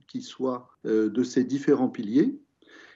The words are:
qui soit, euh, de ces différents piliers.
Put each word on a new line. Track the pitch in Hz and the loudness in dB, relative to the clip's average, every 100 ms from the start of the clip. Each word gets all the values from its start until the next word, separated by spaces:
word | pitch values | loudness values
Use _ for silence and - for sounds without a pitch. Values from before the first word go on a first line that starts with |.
| - | -14
qui | 127 | -12
soit, | - - 131 123 123 _ 117 | -12 -6 -6 -6 -10 _ 0
euh, | 110 107 | 2 2
de | 110 | 0
ces | 120 - 123 | 0 0 -2
différents | 139 - 131 127 | 0 2 4 2
piliers. | - 104 123 233 - _ _ _ - - | -2 0 2 2 -2 _ _ _ -20 -20